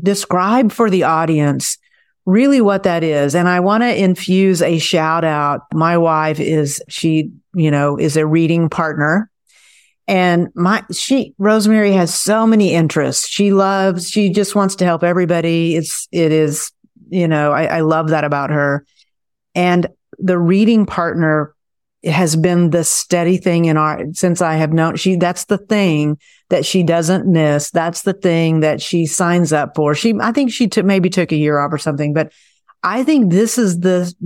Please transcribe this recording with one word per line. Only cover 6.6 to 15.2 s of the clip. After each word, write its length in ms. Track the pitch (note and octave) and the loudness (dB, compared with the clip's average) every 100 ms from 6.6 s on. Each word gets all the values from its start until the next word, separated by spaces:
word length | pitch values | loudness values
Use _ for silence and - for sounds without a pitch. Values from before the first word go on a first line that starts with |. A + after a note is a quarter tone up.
| C#3+ C#3+ - | -2 -6 -10
she, 420 | - E3 D#3 D3+ - _ | -6 -2 0 -2 -10 _
you 160 | F#3 D#3 | -2 0
know, 280 | C#3+ C#3+ C#3+ | 2 0 0
is 180 | D#3+ D#3 | -2 0
a 80 | |
reading 460 | D#3 D#3+ E3 E3 D#3+ | 0 2 2 0 0
partner. 580 | - D#3+ D3+ D3 F#3 A3 _ _ _ _ _ _ _ - | -2 -4 -2 0 0 -2 _ _ _ _ _ _ _ -4
And 420 | F#3+ F3+ F3 F3 | 0 2 2 -2
my, 300 | - F3+ G#3+ - | -2 -2 -2 -4
she, 420 | - - C4+ - - | -10 -2 -2 -2 -2
Rosemary 540 | G3+ A3 G#3 A3 G3+ | 0 2 2 2 4
has 220 | G3 F3 | 2 0
so 320 | - - A3 A3+ | -2 -2 0 2
many 260 | A3 F#3+ | 4 2
interests. 560 | E3+ D#3+ D#3 C3+ C3 - | 2 0 0 -2 -4 -6
She 240 | - G3+ | -2 0
loves, 560 | G3 G3 G3 F#3+ F3+ F3 | 2 2 0 -2 -2 -4
she 220 | G#3+ G3+ | -2 0
just 240 | G3+ G3 | 0 -2
wants 220 | G#3 G3 - | 0 -2 0
to 80 | |
help 180 | F3+ E3 | -2 0
everybody. 720 | F3 F3 | 0 0